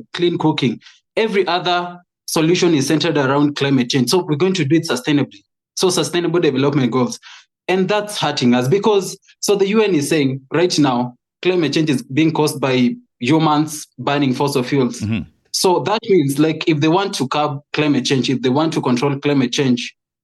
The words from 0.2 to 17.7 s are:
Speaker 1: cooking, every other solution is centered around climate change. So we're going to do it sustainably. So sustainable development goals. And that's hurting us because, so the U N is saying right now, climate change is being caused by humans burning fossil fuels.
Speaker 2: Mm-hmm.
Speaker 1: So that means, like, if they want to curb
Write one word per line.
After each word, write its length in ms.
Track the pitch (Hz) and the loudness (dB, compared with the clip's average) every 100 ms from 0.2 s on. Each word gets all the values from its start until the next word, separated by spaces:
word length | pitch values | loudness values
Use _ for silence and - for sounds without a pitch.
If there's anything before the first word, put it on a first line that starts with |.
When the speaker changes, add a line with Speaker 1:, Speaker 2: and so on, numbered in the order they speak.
| 175 165 | -2 0
Speaker 1:
cooking, 440 | 156 139 127 - - - _ - | 0 0 -2 -2 -10 -20 _ -4
every 300 | 220 196 180 | 0 0 0
other 520 | 175 175 175 175 175 _ _ - | -2 0 -2 -4 -10 _ _ -6
solution 480 | 165 156 180 175 | 0 2 2 2
is 120 | 147 127 | 2 2
centered 300 | 156 170 147 | 0 0 0
around 400 | 131 143 147 139 | 2 2 2 0
climate 320 | 139 131 117 | 0 0 2
change. 220 | 139 120 | 0 0
So 120 | 185 | 0
we're 140 | 165 143 | 0 0
going 160 | 185 | 0
to 120 | 185 139 | 0 0
do 100 | 160 | 0
it 100 | 165 | 0
sustainably. 520 | 123 156 143 - - _ _ _ - | -4 -2 -2 -2 -8 _ _ _ -2
So 120 | 185 | 0
sustainable 520 | 180 143 180 170 165 | 0 -2 -2 -2 0
development 520 | 156 127 143 143 120 | 0 2 0 2 0
goals. 260 | 127 120 - - - _ _ - | 0 -2 -4 -16 -20 _ _ -2
And 200 | 190 190 | 0 0
that's 300 | 208 208 - | 0 -4 -4
hurting 340 | 156 139 123 | -4 0 2
us 140 | 123 127 | 2 2
because, 500 | 196 220 202 185 - _ _ | 2 2 0 -2 -8 _ _
so 140 | - | -2
the 140 | 196 196 | 0 2
U 140 | 220 | 2
N 120 | 208 | 2
is 140 | 156 139 | 0 0
saying 320 | 160 135 135 - | 0 0 -2 -4
right 260 | 147 180 165 | 0 0 2
now, 360 | 139 120 123 - _ _ | 0 0 -4 -8 _ _
climate 320 | 180 180 143 | -2 0 0
change 160 | 160 156 | 0 0
is 140 | 120 | -2
being 300 | - 135 160 | -4 0 0
caused 280 | 160 147 - | 0 -2 -2
by 340 | 135 127 123 120 - _ | -2 2 0 -2 -12 _
humans 680 | 123 156 156 151 151 - - - | 0 2 2 2 -2 -6 -16 -10
burning 360 | 131 143 135 | -4 0 0
fossil 280 | 127 143 131 | 0 -2 -2
fuels. 380 | 120 143 120 - | 0 0 0 -2
Speaker 2:
Mm-hmm. 280 | 107 113 - _ _ | -4 -4 -6 _ _
Speaker 1:
So 280 | - 190 170 | -2 0 2
that 200 | 147 226 226 | 0 -4 2
means, 300 | 185 139 139 | 2 2 2
like, 300 | 156 160 - | 0 0 -2
if 120 | 151 | 0
they 80 | 156 | 2
want 260 | 180 196 | 2 0
to 120 | - 160 | -4 -4
curb 340 | 151 147 139 - | -2 -2 -4 -6